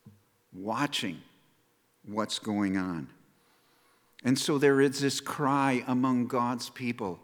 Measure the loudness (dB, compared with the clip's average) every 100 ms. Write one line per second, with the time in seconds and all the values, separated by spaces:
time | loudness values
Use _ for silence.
0 | -20 -20 _ _ _ -10 -4 0 0 0
1 | -4 -8 -14 _ _ _ _ _ _ _
2 | -8 -4 -4 -4 -2 0 0 0 -2 -6
3 | -10 -16 _ _ _ _ _ _ _ _
4 | _ _ 0 0 2 4 6 6 4 4
5 | -2 -2 -6 -2 0 2 2 0 0 0
6 | 2 2 0 0 0 -2 -8 -8 -6 -4
7 | -6 -8